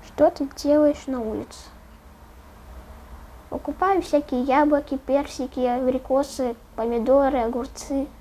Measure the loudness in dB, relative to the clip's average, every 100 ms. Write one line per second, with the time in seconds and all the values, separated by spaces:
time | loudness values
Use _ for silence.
0 | -16 2 2 2 -8 -6 2 4 4 2
1 | -4 -6 -6 -6 -10 -16 -20 -20 -20 -20
2 | -20 -20 -20 -20 -20 -20 -20 -20 -18 -20
3 | -18 -20 -20 -20 -12 -10 -8 -2 2 2
4 | 2 0 0 -2 2 4 4 2 0 -8
5 | 0 0 0 -6 -8 -2 -2 0 0 -2
6 | 0 0 0 -4 -6 -6 -14 -6 -4 -2
7 | 4 4 4 2 -2 -4 -8 -12 -6 -4
8 | -4 -10